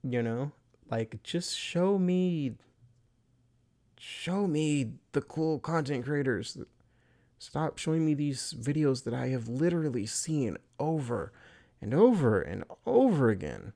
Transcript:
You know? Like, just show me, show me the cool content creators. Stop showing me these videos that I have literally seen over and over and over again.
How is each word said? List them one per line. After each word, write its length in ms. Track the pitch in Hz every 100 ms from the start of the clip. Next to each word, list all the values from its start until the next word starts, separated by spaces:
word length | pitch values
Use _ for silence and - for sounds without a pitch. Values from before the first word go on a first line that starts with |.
You 200 | 135 120
know? 300 | 117 117 143 - _ _ -
Like, 320 | 113 110 107
just 340 | - 170 180 -
show 420 | - 170 185 202
me, 560 | 180 180 185 170 135 110 _ _ - _ _ _ _ _ _ _ _ _ _ _
show 480 | - - - 190 196
me 460 | 151 156 147 120 - _
the 80 | 147
cool 380 | - - 160 151
content 460 | - 165 139 143
creators. 520 | 123 147 135 104 - - - _ _ _ _ _ _ _
Stop 400 | - 139 156 -
showing 280 | - 160 156
me 80 |
these 400 | 147 147 131 - -
videos 460 | 117 147 147 127
that 100 | -
I 140 | 123 127
have 200 | 131 113
literally 580 | 123 170 175 156 120 104
seen 500 | - - 151 120 - _ _
over 540 | 147 160 123 117 - - - - _ _
and 120 | 104
over 480 | 139 233 220 127 104
and 240 | 71 95 - - -
over 420 | 247 262 170 120
again. 440 | 98 76 55 50